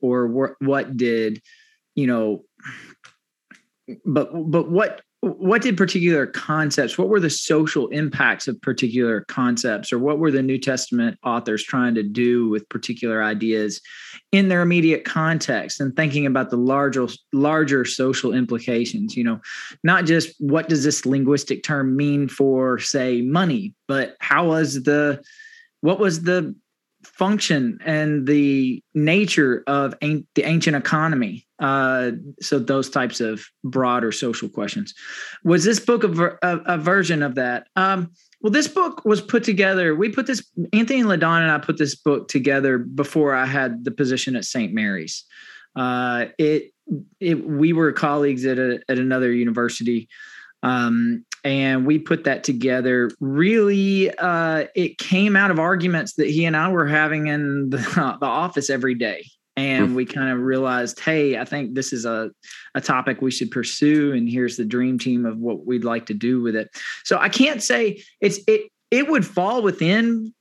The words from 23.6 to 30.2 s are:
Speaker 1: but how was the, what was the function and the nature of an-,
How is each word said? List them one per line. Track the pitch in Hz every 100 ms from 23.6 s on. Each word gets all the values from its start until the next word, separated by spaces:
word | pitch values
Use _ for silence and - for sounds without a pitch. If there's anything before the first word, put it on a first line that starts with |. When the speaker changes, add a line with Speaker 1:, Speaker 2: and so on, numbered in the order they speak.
| 98 - -
Speaker 1:
but | 139 123 -
how | - 143 170
was | 160 151 135
the, | 131 147 147 135 - - - - _ _
what | 151 190
was | 202 160
the | 170 180 156 202 _ _ _ _
function | - - 185 208 - 151 123 -
and | 156 156 151 147 131
the | 147 143 139 131 123 -
nature | 156 151 185 208 - 139 120 -
of | 139 139 -
an-, | 147 151